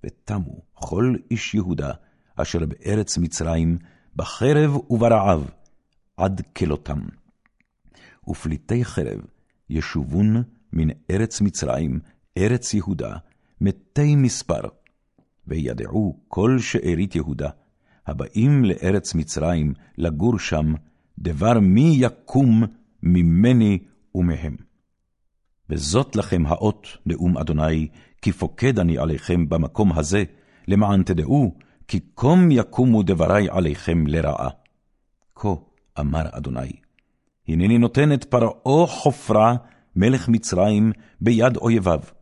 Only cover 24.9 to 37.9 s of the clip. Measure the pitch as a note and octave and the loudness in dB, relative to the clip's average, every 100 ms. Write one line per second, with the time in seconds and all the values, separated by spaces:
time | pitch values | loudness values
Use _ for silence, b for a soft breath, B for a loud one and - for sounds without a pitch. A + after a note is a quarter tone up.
24.9 | _ _ _ _ _ _ _ _ D#2 C#2+ | _ _ _ _ _ _ _ _ -8 -2
25.9 | F#2+ D3 G#2+ G2 F#2 D2+ E2+ G#2+ G#2 - | -2 0 -4 -2 -2 0 0 -2 -4 -10
26.9 | - - E2 F2+ F2+ D#2+ D#2 D#2 D#2+ D#2 | -12 -8 -2 0 0 0 0 0 0 -4
27.9 | b b b - F#2 F2 - B2+ A#2 F2 | b b b -4 -2 -6 -2 -2 2 0
28.9 | D#2 D2+ D2 - F2 D#2 E2 D2+ - G#2 | 0 -2 -4 -2 -2 0 -2 -2 0 0
29.9 | D#2+ D2 G2 F2+ b b b - G2+ G#2 | 0 0 -2 -2 b b b -2 2 4
30.9 | G2 F2+ F2 D2+ C#3+ A#2+ - b b - | 2 2 0 0 2 0 -4 b b -8
31.9 | F#2+ - - B2 F3 F3 C3+ - - B2+ | -8 -8 -2 2 6 6 4 0 0 2
32.9 | A2+ F#2+ F2+ D#2+ G2 F#2+ F#2 E2+ C#2+ - | 4 2 2 2 2 2 0 -2 -2 -2
33.9 | E2+ D2+ D#2 D2+ C#2+ C2 - _ _ _ | 0 0 0 -2 -4 -6 -10 _ _ _
34.9 | _ _ _ _ _ G#2+ E2 - _ _ | _ _ _ _ _ -6 -4 -8 _ _
35.9 | - C#2+ D#2 D#2 A1+ - B1 C2 - _ | -8 -4 -4 -6 -8 -10 -8 -10 -14 _
36.9 | _ _ _ _ _ - D#2+ F#2+ A#2 A#2 | _ _ _ _ _ -4 0 4 4 4